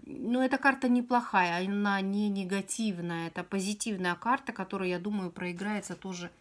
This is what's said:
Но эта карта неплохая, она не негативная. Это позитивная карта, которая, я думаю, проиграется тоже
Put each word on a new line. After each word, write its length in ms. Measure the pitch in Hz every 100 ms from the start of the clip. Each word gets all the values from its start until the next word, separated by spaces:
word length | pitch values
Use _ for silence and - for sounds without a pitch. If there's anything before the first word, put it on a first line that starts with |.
| -
Но 380 | - 214 247
эта 140 | 262 262
карта 320 | 277 269 254
неплохая, 760 | 247 240 240 233 202 180 175 185
она 360 | 202 202 196
не 280 | 196 202 208
негативная. 960 | 196 185 196 190 - 220 175 175 170 165
Это 160 | 180
позитивная 720 | 175 196 190 208 233 196 180 175
карта, 360 | 226 262 -
которая, 380 | 233 190 196 185
я 100 | 180
думаю, 320 | 185 208 180
проиграется 640 | - 180 175 196 208 190 170
тоже 360 | 190 180 175 -